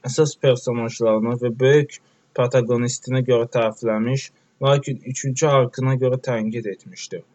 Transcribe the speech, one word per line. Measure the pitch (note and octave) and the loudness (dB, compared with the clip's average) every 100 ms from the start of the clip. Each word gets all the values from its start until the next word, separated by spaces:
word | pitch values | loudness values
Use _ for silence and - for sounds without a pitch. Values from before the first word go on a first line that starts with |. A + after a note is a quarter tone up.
əsas | - C3 D3+ - | -4 0 0 2
personajlarına | C#3 A#2 - A#2+ A2+ - A2+ A2 A2+ A#2+ | 2 2 0 -4 -4 0 2 2 0 -2
və | B2 A#2 | -4 2
böyük | C3 D3 C#3+ - _ _ _ - | 4 4 2 -8 _ _ _ -2
protagonistinə | B2 C3 A2+ A#2+ A#2+ - - C3 B2+ | 2 2 2 0 0 -4 -4 -2 2
görə | A#2+ A#2+ | 2 2
tərəfləmiş, | B2 A2+ G#2+ A#2 G#2+ A#2 C3+ - _ _ _ | 0 -2 -2 -2 -2 -2 -2 -6 _ _ _
lakin | C3+ C#3+ C#3+ C3+ | 2 2 0 -10
üçüncü | B2 C3+ C#3 B2+ D3+ | -10 -8 -6 0 2
arkına | C#3 A#2+ - C3 C3 | 4 2 -2 -2 0
görə | B2+ B2+ - | 0 -2 -2
tənqid | A#2 A2 A#2 G#2+ F#2+ | -4 -4 -6 -8 -10
etmişdir. | - F2+ - F2+ - | -16 -18 -14 -14 -16